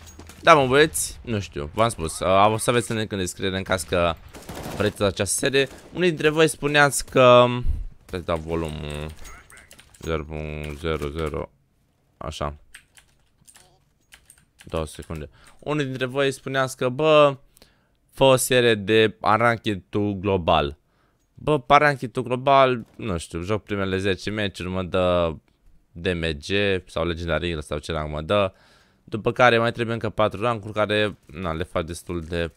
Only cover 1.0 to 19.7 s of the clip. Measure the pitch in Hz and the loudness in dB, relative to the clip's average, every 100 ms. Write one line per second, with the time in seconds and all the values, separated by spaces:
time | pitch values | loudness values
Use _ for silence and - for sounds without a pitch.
1 | - - - 107 92 76 73 101 117 107 | -8 -10 -6 -6 -6 -10 -8 -2 -2 -2
2 | 80 - 85 95 104 110 - 120 113 113 | -8 -4 2 6 6 4 0 0 -2 -4
3 | 107 101 90 - 98 95 95 95 - 92 | -6 -4 -6 -4 -4 -4 -2 -4 -2 0
4 | 85 82 - - - - - - 101 - | 0 -2 -10 -20 -16 -14 -12 -4 -4 0
5 | 101 - 101 - 147 135 135 - - - | -2 -2 -4 -2 0 0 -2 -6 -14 -4
6 | 180 151 151 151 160 - 143 147 143 - | -2 0 0 2 2 0 0 2 2 2
7 | - 135 123 123 123 123 120 - - - | 0 6 8 10 8 2 -2 -2 -6 -14
8 | - 92 80 85 80 82 80 78 76 73 | -12 -10 -4 -4 -4 -4 -4 -6 -8 -10
9 | 76 80 - - - - - - _ - | -10 -12 -16 -18 -20 -20 -20 -20 _ -12
10 | 82 80 76 78 78 76 76 71 80 78 | -6 -4 -4 -8 -8 -8 -10 -8 -4 -4
11 | 73 78 78 73 - _ _ _ _ _ | -4 -6 -6 -6 -10 _ _ _ _ _
12 | _ _ - 76 73 73 _ - _ _ | _ _ -12 -8 -8 -8 _ -20 _ _
13 | _ _ _ _ _ _ _ _ _ _ | _ _ _ _ _ _ _ _ _ _
14 | _ - _ _ _ _ - 80 78 - | _ -20 _ _ _ _ -10 -8 -6 -10
15 | - 80 71 _ - - - 151 135 131 | -12 -12 -12 _ -20 -14 -6 -4 -4 -6
16 | 131 135 139 131 - 135 131 - 147 127 | -6 -2 -2 -2 -6 -4 -4 -2 -4 0
17 | 156 151 147 135 _ _ - _ _ _ | 4 6 6 2 _ _ -20 _ _ _
18 | _ - 135 131 - 127 120 110 98 110 | _ 4 6 6 4 4 4 2 4 4
19 | 110 - 87 107 117 113 110 | 4 2 2 4 4 2 -2